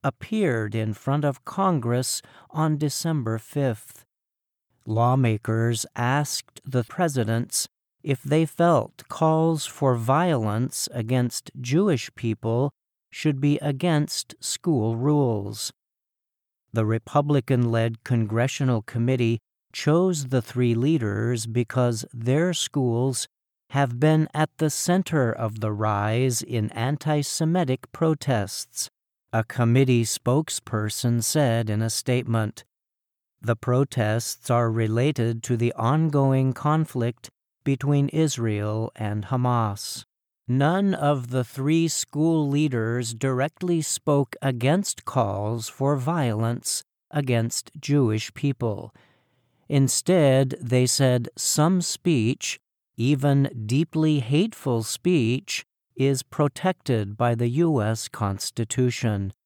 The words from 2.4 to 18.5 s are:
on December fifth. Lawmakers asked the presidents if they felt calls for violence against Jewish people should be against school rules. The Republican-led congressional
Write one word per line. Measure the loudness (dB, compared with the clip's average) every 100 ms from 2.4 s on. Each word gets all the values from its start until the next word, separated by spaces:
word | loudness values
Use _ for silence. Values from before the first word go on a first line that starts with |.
| _
on | -2 0 0
December | -2 -2 -2 -2 -2 -4
fifth. | -6 -2 -2 -2 -10 -20 _ _ _ _ _ _ _ _ -4
Lawmakers | 0 2 4 2 0 0 0 0 -2 -6 -4
asked | 0 0 -2 -6 -10 -18 -4
the | -4
presidents | -2 -2 0 0 0 0 -2 -4 -6 _ _ _
if | -4 -4
they | 0 2
felt | 2 2 4 4 0 -10 -16
calls | 0 2 4 2 0 -4
for | 0 2
violence | 2 2 2 2 0 0 0 -2 -4 -6
against | -6 0 0 0 -4 -12 -12
Jewish | 0 2 2 0 -4 -6
people | -4 -4 -2 0 -2 _ _ _ _
should | -2 -2 2
be | 0 0
against | -2 -2 0 0 0 -6 -10 -12
school | -8 -6 0 0 0 0
rules. | 2 2 2 0 -6 -8 -10 _ _ _ _ _ _ _ _ _ _
The | -2 0
Republican-led | -2 0 -2 2 0 2 0 2 0 -2 -4
congressional | -2 0 0 0 -2